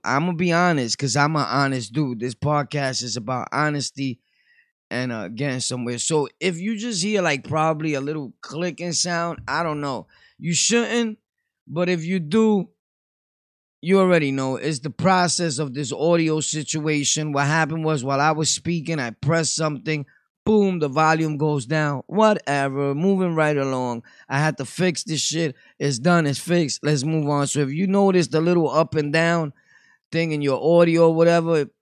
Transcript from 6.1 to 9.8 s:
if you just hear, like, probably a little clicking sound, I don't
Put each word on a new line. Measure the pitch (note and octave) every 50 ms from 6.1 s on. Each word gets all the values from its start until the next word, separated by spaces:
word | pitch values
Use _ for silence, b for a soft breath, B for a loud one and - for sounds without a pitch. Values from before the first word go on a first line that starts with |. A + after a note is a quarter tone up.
| E3 D#3 C#3+ - - -
if | D#3 F#3 F3 E3
you | F3+ G#3+ A3+ G3+
just | G#3+ A#3+ A3+ F3 E3+
hear, | G#3 G#3+ G3+
like, | F3+ E3 C#3+ C3+ - -
probably | D3 D#3 D#3 D#3+ D#3+ D3+ D#3 D#3+ D3
a | C3+
little | C3+ C#3+ D#3 D#3 C#3+ - - _
clicking | - - - D3+ F3 F3+ C#3+ - E3+ F3 D#3+
sound, | - - F3+ F3 E3+ E3+ E3+ D#3+ - - -
I | C3+ D#3 E3+
don't | E3 D3+ D3